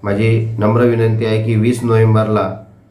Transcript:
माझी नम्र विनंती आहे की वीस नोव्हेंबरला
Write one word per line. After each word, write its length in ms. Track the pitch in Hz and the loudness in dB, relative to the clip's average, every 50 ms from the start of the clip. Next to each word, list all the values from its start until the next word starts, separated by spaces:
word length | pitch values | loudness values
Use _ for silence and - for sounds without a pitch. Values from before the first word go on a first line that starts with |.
माझी 520 | - 101 101 101 113 113 113 110 - - - 110 | -4 -4 -2 0 0 0 0 0 -2 -4 -4 -2
नम्र 240 | 107 107 113 120 | 0 0 2 2
विनंती 440 | 123 120 117 113 113 113 110 110 117 | 2 2 2 2 0 0 0 0 -2
आहे 160 | 110 110 110 | -2 -2 -2
की 120 | 110 117 113 | -2 0 0
वीस 300 | 107 107 120 120 120 120 | 0 2 0 0 -2 -2
नोव्हेंबरला 720 | 117 113 113 113 110 110 110 110 107 107 104 95 92 - - - - - - _ _ | 0 2 2 4 4 4 2 2 0 0 -2 -2 -4 -6 -10 -16 -20 -20 -20 _ _